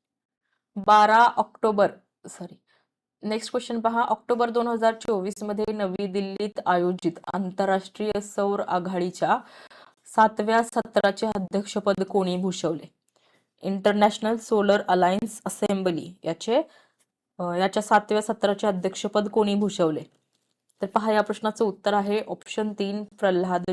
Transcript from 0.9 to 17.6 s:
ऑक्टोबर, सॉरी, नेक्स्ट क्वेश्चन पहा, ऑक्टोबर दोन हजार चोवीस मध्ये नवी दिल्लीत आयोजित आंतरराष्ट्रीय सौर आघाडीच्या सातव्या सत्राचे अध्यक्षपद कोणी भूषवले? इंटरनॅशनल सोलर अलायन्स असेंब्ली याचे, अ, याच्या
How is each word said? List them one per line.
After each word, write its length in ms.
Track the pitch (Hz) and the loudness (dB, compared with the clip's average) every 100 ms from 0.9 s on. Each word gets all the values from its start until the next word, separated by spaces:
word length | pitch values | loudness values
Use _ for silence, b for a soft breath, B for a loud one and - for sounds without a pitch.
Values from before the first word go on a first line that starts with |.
| 214 214 220 | 6 8 6
ऑक्टोबर, 720 | 240 - 214 - 220 202 190 - _ _ - | 6 4 -4 -2 0 4 2 0 _ _ -20
सॉरी, 260 | - 180 - _ _ _ _ _ _ | -16 -18 -18 _ _ _ _ _ _
नेक्स्ट 280 | 208 220 220 | -6 -6 -4
क्वेश्चन 280 | 247 240 233 | -6 -4 -2
पहा, 220 | 226 233 | 0 0
ऑक्टोबर 480 | 240 214 - 240 240 | 0 0 0 0 2
दोन 180 | 233 233 | 0 0
हजार 260 | 226 226 | 2 2
चोवीस 500 | 226 - 208 185 202 | 2 0 -2 -2 -6
मध्ये 300 | 208 208 214 | -6 -2 -2
नवी 340 | 214 196 190 202 | -2 -4 -2 -2
दिल्लीत 520 | 196 196 190 208 - - | -2 -4 -4 -6 -2 0
आयोजित 540 | 180 180 185 170 - - | 2 2 0 -4 -6 -6
आंतरराष्ट्रीय 880 | 185 185 185 196 190 190 - 214 202 | -6 -4 -2 0 0 -2 -6 -4 -4
सौर 380 | 208 - 202 202 | -6 -2 -2 -2
आघाडीच्या 800 | - 180 180 185 180 - 165 240 B B B B B B - | -2 -2 -2 -2 -4 -2 0 0 B B B B B B -2
सातव्या 580 | - 220 214 214 226 | 4 4 2 2 2
सत्राचे 640 | 233 233 - 208 202 196 220 | 2 -2 -2 2 2 2 -2
अध्यक्षपद 760 | 208 185 196 202 208 202 190 | -2 -4 -4 -4 -2 0 0
कोणी 340 | 190 202 185 180 | 0 0 0 0
भूषवले? 560 | 190 180 165 143 - _ _ _ _ _ _ _ | -2 -2 -2 -4 -8 _ _ _ _ _ _ _
इंटरनॅशनल 760 | 190 196 208 208 208 214 214 233 | -6 -2 0 4 2 2 -2 -4
सोलर 460 | - 214 202 202 - | 0 2 4 2 2
अलायन्स 540 | 180 180 196 226 - 202 | 2 4 2 -4 -8 -10
असेंब्ली 680 | - 208 196 185 160 170 - | -4 -2 0 -2 -2 -6 -10
याचे, 380 | 160 165 - 254 320 b b b _ _ _ - | -8 -6 0 0 0 b b b _ _ _ -8
अ, 40 | 175 | -4
याच्या 300 | 175 | 0